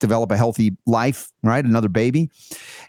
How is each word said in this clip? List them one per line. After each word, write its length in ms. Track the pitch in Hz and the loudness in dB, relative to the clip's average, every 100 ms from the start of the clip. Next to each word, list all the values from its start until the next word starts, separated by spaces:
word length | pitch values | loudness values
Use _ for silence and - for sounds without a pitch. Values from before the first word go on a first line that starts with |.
develop 320 | 110 113 113 | 0 0 0
a 40 | 101 | 0
healthy 400 | 120 113 110 95 | 0 2 0 0
life, 460 | - 117 123 135 - _ | 0 0 0 -4 -10 _
right? 200 | 113 120 | 0 0
Another 240 | 131 113 107 | 2 2 2
baby. 400 | 92 117 135 165 - - - - - | 0 0 0 -2 -6 -20 -20 -18 -20